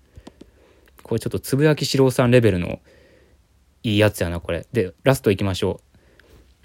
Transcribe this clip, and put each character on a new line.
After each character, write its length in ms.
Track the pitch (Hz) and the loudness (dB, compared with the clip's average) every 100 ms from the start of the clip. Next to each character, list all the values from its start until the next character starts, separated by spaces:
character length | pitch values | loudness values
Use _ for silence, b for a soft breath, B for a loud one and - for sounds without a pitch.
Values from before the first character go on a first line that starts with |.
| b b b b b b b b b _ | b b b b b b b b b _
こ 120 | - | -6
れ 60 | 113 | -6
ち 60 | 117 | -4
ょ 20 | |
っ 20 | |
と 80 | 98 | -8
つ 160 | - | -4
ぶ 100 | 135 | 0
や 120 | 151 147 | 2 0
き 80 | |
し 120 | 139 135 | -2 2
ろ 80 | 131 | 2
う 40 | |
さ 160 | 123 123 | 2 4
ん 40 | |
レ 100 | 123 | 4
ベ 120 | 113 | 4
ル 60 | 90 | 0
の 220 | 87 - b b b b b b _ _ _ _ | -6 -10 b b b b b b _ _ _ _
い 120 | 117 | -2
い 40 | 101 | 2
や 120 | 104 | 2
つ 120 | - | 0
や 80 | 87 | -4
な、 100 | 87 | -4
こ 120 | - | -8
れ。 140 | 82 - | -10 -4
で、 220 | 120 90 - | -4 -4 -2
ラ 100 | 135 | -2
ス 60 | 135 | 0
ト 100 | 117 | 0
行 80 | 98 | 0
き 60 | |
ま 100 | 98 | -2
し 80 | 92 | -4
ょ 180 | 95 87 _ b b b b b b b | -6 -6 _ b b b b b b b